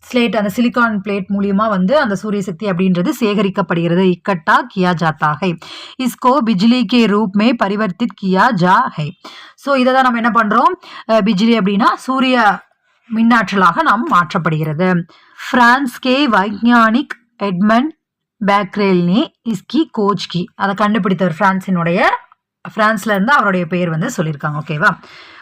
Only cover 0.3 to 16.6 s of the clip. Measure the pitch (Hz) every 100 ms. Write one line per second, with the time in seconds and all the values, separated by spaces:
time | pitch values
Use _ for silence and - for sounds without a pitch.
0.3 | 220 208 190 240 254 233 208 190 202 196
1.3 | - 202 196 220 196 185 285 262 196 214
2.3 | 202 196 165 208 175 190 175 180 311 220
3.3 | 208 208 196 185 175 170 170 190 180 -
4.3 | 190 - 240 262 202 180 170 165 156 156
5.3 | 151 190 165 - - - - 254 - 262
6.3 | 269 226 208 220 247 214 247 226 202 220
7.3 | 202 214 254 196 202 214 175 240 - 190
8.3 | 185 226 214 180 202 254 - 147 - -
9.3 | - - _ - 277 254 262 262 233 226
10.3 | 220 220 220 311 359 - - - 220 208
11.3 | 190 226 233 190 202 254 - - 262 254
12.3 | 254 214 185 _ _ _ _ _ 220 226
13.3 | 240 196 196 185 269 311 220 330 190 170
14.3 | 190 165 156 156 151 185 180 175 _ _
15.3 | _ - 262 233 247 277 - 262 254 285
16.3 | 214 196 202